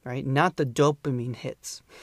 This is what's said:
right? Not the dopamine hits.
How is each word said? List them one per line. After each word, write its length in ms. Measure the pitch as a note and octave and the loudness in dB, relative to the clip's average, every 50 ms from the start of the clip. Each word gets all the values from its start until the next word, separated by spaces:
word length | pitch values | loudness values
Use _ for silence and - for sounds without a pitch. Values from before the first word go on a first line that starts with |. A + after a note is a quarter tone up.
| - | -10
right? 220 | B2+ B2 C3+ - | -8 -8 -6 -4
Not 300 | C3+ C3+ C#3+ E3 F#3 - | 0 2 2 2 2 2
the 100 | - D3+ | 0 -2
dopamine 680 | B2+ A#2 - C#3+ D3+ D3 - - D3 C3 B2 A#2 B2+ A#2+ | 0 2 4 4 4 4 0 -2 -4 -4 -2 -4 -6 -8
hits. 460 | - - B2+ - - - - - - - _ - - | -8 -10 -10 -10 -10 -14 -16 -16 -16 -18 _ -20 -20